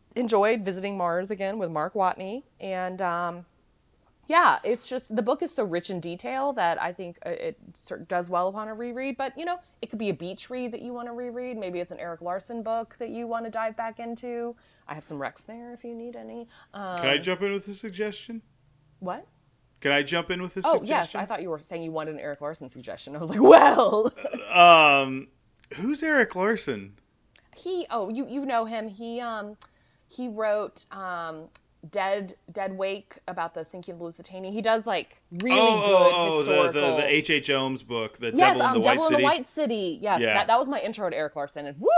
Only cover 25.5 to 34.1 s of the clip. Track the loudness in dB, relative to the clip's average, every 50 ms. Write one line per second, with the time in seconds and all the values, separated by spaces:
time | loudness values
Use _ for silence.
25.5 | _ _ _ _ -10 -6 -4 -4 -2 -2 0 2 4 4 2 2 0 -2 0 0
26.5 | 0 -2 -4 -6 -6 -6 -8 -12 -18 _ _ _ _ _ _ _ _ _ _ _
27.5 | _ -14 -10 -8 -6 -6 -6 -4 -4 -4 -4 -4 -6 -8 -8 -6 -6 -6 -4 -2
28.5 | -2 -2 -2 -2 -6 -8 -8 -8 -12 -12 -12 -10 -8 -8 -8 -8 -8 -8 -10 -12
29.5 | -14 -18 -20 -20 _ _ _ _ _ _ _ _ -12 -10 -10 -8 -6 -4 -2 0
30.5 | 0 -2 -2 -4 -10 -16 -20 _ -14 -12 -10 -8 -8 -8 -8 -10 -10 -12 -16 -18
31.5 | -20 -20 _ _ _ _ -20 -8 -4 -2 -2 0 -2 -2 -4 -8 -12 -18 _ -14
32.5 | -10 -8 -8 -6 -4 -4 -4 -4 -4 -6 -10 _ -20 -16 -14 -10 -6 -6 -6 -6
33.5 | -8 -10 -12 -12 -14 -16 -14 -14 -12 -12 -12 -12